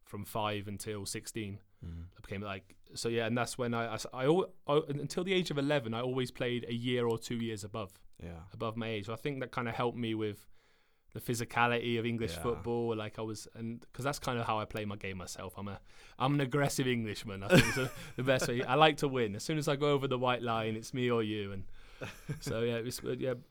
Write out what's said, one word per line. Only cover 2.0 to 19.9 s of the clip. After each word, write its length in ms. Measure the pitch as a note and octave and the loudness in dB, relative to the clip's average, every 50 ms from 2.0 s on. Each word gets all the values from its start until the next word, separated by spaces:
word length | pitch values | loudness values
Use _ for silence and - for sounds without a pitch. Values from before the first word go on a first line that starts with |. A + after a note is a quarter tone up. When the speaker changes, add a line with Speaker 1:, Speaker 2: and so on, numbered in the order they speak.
| E2+ F#2 - | -10 -12 -14
Speaker 1:
I 40 | - | -16
became, 220 | G#2 - G#2 G2 G#2 | -10 -8 -6 -6 -4
like, 340 | G2+ F#2+ G2 - - - - - - - | -4 -6 -8 -8 -14 -20 -20 -20 -14 -10
so 140 | - - A#2 | -2 0 2
yeah, 180 | A#2 A#2 A2+ | 2 2 2
and 100 | A2 A#2+ | 2 2
that's 220 | B2 A#2 - - - | 2 2 0 0 -2
when 160 | B2 A#2 A#2 | -2 0 0
I, 120 | A#2 A#2 A2+ | 0 0 -2
I 60 | A2 | -4
s-, 120 | A2 - - - | -6 -6 -6 -4
I 100 | B2+ C3 | 0 4
al-, 240 | C#3+ E3 F#3 - - - - - - | 6 6 6 4 0 -4 -12 -2 2
I, 120 | C#3+ D#3 D#3 - | 2 2 2 2
until 360 | C#3+ C#3+ C#3+ C#3+ - - F3 | -4 -4 -4 -4 -2 -2 0
the 80 | G3 F#3+ | 2 2
age 160 | F#3 F3 - | 2 2 2
of 80 | D#3 C#3+ | 0 0
eleven, 360 | C#3 C#3+ D3+ C#3+ A#2+ A2 A#2 | 2 4 2 2 2 0 -4
I 60 | A#2 B2+ | -2 -2
always 280 | B2+ B2+ C3 B2+ B2 | 0 0 0 -2 -2
played 340 | - - C3 B2 A#2+ A#2+ A#2 A#2 | -2 -2 -2 0 0 -2 -2 -2
a 40 | A#2+ | -4
year 320 | A#2+ A#2+ B2+ B2 B2 A#2+ | -2 0 0 2 2 4
or 120 | A#2 A2+ A2+ | 2 2 0
two 180 | - - B2 A#2 | -2 -4 -2 -2
years 260 | A#2 A2+ A2 G2+ G#2 | -2 -2 -4 -4 -8
above, 260 | G2 A2 A2+ G2+ - - - - - - - - | -6 -6 -6 -6 -6 -10 -18 -20 -20 -16 -12 -12
Speaker 2:
Yeah. 80 | E2+ E2+ E2 E2+ - - | -10 -10 -12 -14 -14 -10
Speaker 1:
above 240 | A2 - A2+ A2 | -4 -4 -2 -2
my 100 | A#2 A2 A2+ | -2 -2 -2
age. 180 | A2+ G#2 G2+ | -2 -4 -2
So 60 | A#2 A2+ | -4 -6
I 40 | |
think 240 | - - D3 C#3 B2+ | -4 -2 -4 -2 -2
that 100 | C3 A#2 - | -4 -4 -2
kinda 200 | C3 A#2+ A#2 A2+ | -2 -2 -2 0
helped 260 | - B2 A#2+ A2+ A#2+ | 0 0 0 0 0
me 160 | A#2+ A2+ A2 | -2 0 0
with 320 | A2 G#2+ G#2 G2+ - - - - - _ _ _ _ _ _ _ _ _ - - | 0 0 -2 -2 -6 -12 -20 -20 -20 _ _ _ _ _ _ _ _ _ -14 -12
the 80 | A2 | -10
physicality 800 | - - B2 A2+ A#2+ - - A#2+ A#2+ A#2+ A#2+ A#2+ A2+ A#2+ A#2 A2+ | -4 -2 -2 -2 -2 0 2 4 4 4 4 2 2 2 0 0
of 80 | A2 | 2
English 280 | A#2+ A#2 A2+ A#2 - - | 0 0 0 -2 -2 -2
Speaker 2:
Yeah. 60 | E2 E2 | -2 0
Speaker 1:
football. 520 | A#2+ A#2 - - A#2+ A#2+ A#2+ A#2 A#2 A2+ | 0 -2 0 -2 -2 0 0 0 0 -2
Like, 220 | G#2+ G#2+ G#2 - - | -2 -4 -6 -6 -6
I 40 | A2 | -6
was, 240 | A2 G#2+ - - - - | -6 -6 -8 -10 -14 -12
and 300 | A2+ A#2 A2+ A#2 A#2 - - - | -8 -8 -8 -8 -8 -12 -16 -10
'cause 120 | - B2 | -4 -4
that's 140 | C#3 C#3+ - | -4 -4 -2
kinda 260 | - C3+ B2 A#2 A#2 | -2 -2 -2 0 0
how 140 | A#2+ A2 G#2+ | 0 0 0
I 60 | G#2 | -2
play 200 | - - A2+ G#2+ | -4 -4 -6 -4
my 120 | G2+ G2 | -4 -6
game 200 | G#2 G2+ G2 F#2+ F#2 | -6 -6 -8 -6 -6
myself. 360 | F2 - - - F#2+ F#2 - | -8 -10 -10 -10 -10 -10 -8
I'm 120 | G2+ G2+ G2+ | -8 -8 -8
a, 120 | G2 - - - - - - - - - | -8 -10 -14 -18 -20 -20 -20 -20 -6 0
I'm 160 | B2 C3+ C#3+ | 2 2 4
an 60 | C#3+ | 4
aggressive 460 | C#3 B2 C#3+ D3 C#3 - - - C3+ B2+ | 2 2 2 2 2 2 2 2 2 4
Englishman. 540 | B2 A#2 A2 G#2+ G2 - - A2 G2 G2 F#2+ | 4 2 2 -2 -4 -4 -6 -8 -6 -6 2
I 60 | G#2+ | 8
think 180 | F#3 D3+ - | 8 8 8
is 80 | A2+ A#2+ | 8 4
the, 160 | C3 C3 B2+ - - - | 0 -2 -2 -4 -8 -12
Speaker 2:
<laughs> 120 | - - | -10 -6
Speaker 1:
the 60 | - B2+ | -2 2
best 260 | C3+ C3 B2+ - - | 4 4 4 4 2
way. 140 | A#2+ B2 C3+ | 0 0 2
I 120 | B2 B2+ | 4 6
like 220 | D3 D#3 D#3 D3 C3 | 8 8 8 8 4
to 100 | D#3 C#3 | 0 0
win. 260 | C3 B2+ A#2 G#2 G2 | 2 2 2 2 0
As 60 | G#2+ - | -4 -4
soon 160 | - D#3+ D#3 | -2 -2 0
as 80 | C#3 D#3 | 2 0
I 80 | C#3+ | 0
go 140 | C3+ D3 D3 | 2 4 4